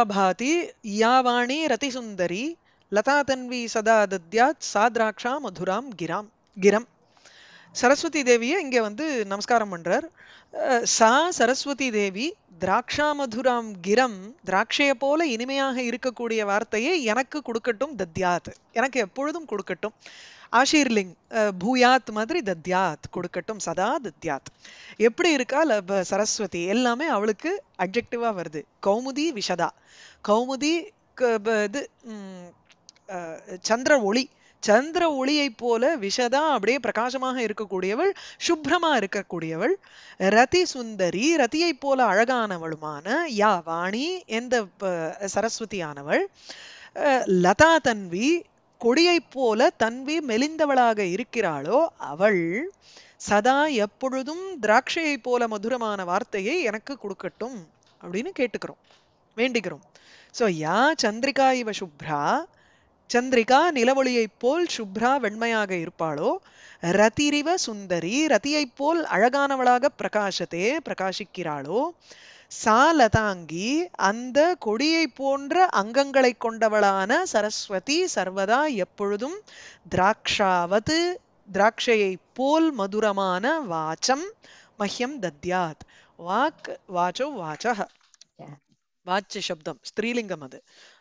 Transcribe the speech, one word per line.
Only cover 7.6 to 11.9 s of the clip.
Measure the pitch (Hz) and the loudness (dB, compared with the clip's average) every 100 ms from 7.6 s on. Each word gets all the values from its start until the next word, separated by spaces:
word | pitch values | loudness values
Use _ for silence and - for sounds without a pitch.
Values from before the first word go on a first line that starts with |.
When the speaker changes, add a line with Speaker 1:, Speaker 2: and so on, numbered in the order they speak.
| - | -16
Speaker 1:
சரஸ்வதி | - 247 285 330 302 | 0 4 4 2 -2
தேவியை | 247 240 233 370 | 4 4 4 -2
இங்க | 277 247 | 0 0
வந்து | 214 208 311 254 196 | 0 -4 -4 -4 -4
நமஸ்காரம் | 196 - 240 208 170 | -6 0 0 0 -6
பண்றார். | 165 226 330 _ - - _ | -2 -2 -2 _ -20 -20 _
அஹ், | - - 240 | -6 0 0
"சா | 220 - 226 262 339 | 0 4 6 6 2
சரஸ்வதி | - 233 262 285 269 262 | 2 2 2 -2 -4 -2